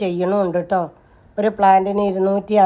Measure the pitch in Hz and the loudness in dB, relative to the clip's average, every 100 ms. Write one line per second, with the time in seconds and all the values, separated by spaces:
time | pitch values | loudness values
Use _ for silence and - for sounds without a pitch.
0 | 196 175 180 202 185 170 175 190 160 - | -4 -4 -2 -2 -2 -4 -2 -4 -4 -10
1 | _ _ _ - 208 214 196 190 190 202 | _ _ _ -4 -4 2 4 4 2 -2
2 | 202 185 190 202 202 208 | -2 -2 -2 -2 0 2